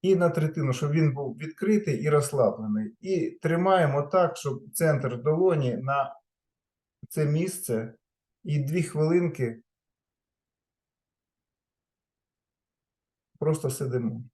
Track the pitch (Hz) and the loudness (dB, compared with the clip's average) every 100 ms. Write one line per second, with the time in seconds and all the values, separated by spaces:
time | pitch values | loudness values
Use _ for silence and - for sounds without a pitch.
0 | 185 185 175 170 156 160 135 123 147 156 | 4 4 4 2 -2 0 -2 0 0 2
1 | 156 131 135 - 156 - 196 214 - 113 | 2 0 -6 -8 -12 -4 2 2 2 -2
2 | 151 147 - 139 110 104 107 107 107 _ | 2 2 2 2 2 2 -4 -2 -4 _
3 | 185 185 - - 160 170 190 185 151 139 | -2 -2 -2 -4 -2 2 4 4 4 2
4 | 143 185 170 - 143 131 - - 165 139 | 2 2 2 0 -8 -8 -10 0 2 2
5 | 120 120 135 160 185 156 127 110 131 139 | -2 -2 -2 2 2 2 0 -2 -2 -2
6 | 135 - _ _ _ _ _ _ _ _ | -4 -8 _ _ _ _ _ _ _ _
7 | - - 147 151 185 - - 113 113 - | -10 -4 0 0 -2 -6 -4 -4 -4 -14
8 | _ _ _ _ 175 147 139 175 160 151 | _ _ _ _ -4 -2 0 -2 -2 0
9 | 156 175 175 - 120 113 _ _ _ _ | 2 2 0 -2 -6 -6 _ _ _ _
10 | _ _ _ _ _ _ _ _ _ _ | _ _ _ _ _ _ _ _ _ _
11 | _ _ _ _ _ _ _ _ _ _ | _ _ _ _ _ _ _ _ _ _
12 | _ _ _ _ _ _ _ _ _ _ | _ _ _ _ _ _ _ _ _ _
13 | _ _ _ _ 156 156 135 - 135 123 | _ _ _ _ -2 -2 -4 -6 -4 -4
14 | 113 113 - | -4 -8 -14